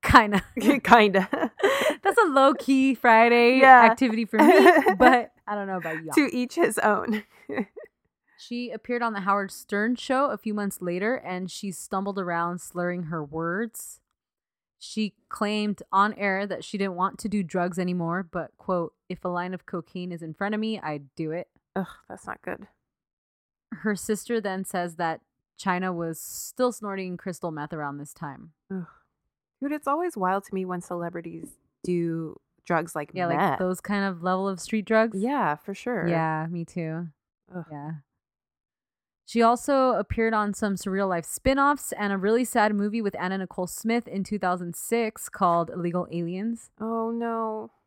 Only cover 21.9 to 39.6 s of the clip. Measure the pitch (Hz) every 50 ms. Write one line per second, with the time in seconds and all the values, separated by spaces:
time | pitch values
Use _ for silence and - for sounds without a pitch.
21.9 | - - _ _ 190 190 - - - - _ - 185 - 202 _ _ _ _ _
22.9 | _ _ _ _ _ _ _ _ _ _ _ _ _ _ _ _ - 175 - 214
23.9 | 208 185 - - 214 196 - - 240 226 196 202 190 190 190 - - 185 175 175
24.9 | 165 165 175 165 160 - _ _ _ _ _ _ _ _ - 202 180 180 185 185
25.9 | 180 170 170 165 165 - - - - - - - - - 254 247 220 - 214 208
26.9 | 196 190 190 185 180 175 - 196 175 - - 175 156 151 147 147 - 156 147 143
27.9 | 143 143 143 147 - _ 170 147 135 - - 165 _ _ _ _ 190 190 170 -
28.9 | _ _ _ _ _ _ _ _ _ _ _ _ _ _ 262 285 294 302 - 277
29.9 | 285 311 359 359 - 220 185 185 190 196 202 - - 190 185 180 180 180 180 -
30.9 | 180 175 170 170 175 170 165 165 170 165 165 151 - _ _ _ _ _ _ 175
31.9 | 180 175 170 165 165 165 165 156 - - _ _ _ _ _ - 175 165 156 170
32.9 | - 160 147 - - 185 180 170 170 147 185 202 139 - 185 185 185 180 _ -
33.9 | 208 202 196 196 185 165 170 185 185 185 190 196 190 175 - - - 220 196 -
34.9 | 220 220 220 226 214 196 196 247 285 277 214 160 147 156 _ - 196 - - 240
35.9 | 247 196 165 175 170 165 160 160 156 156 160 165 175 175 165 - - 180 165 160
36.9 | 160 165 175 165 147 _ _ _ _ _ _ _ 185 180 160 - 156 143 143 151
37.9 | 165 151 139 _ _ _ _ _ _ _ _ _ _ _ _ _ _ _ _ _
38.9 | _ _ _ _ _ _ _ - - 233 233 226 240 240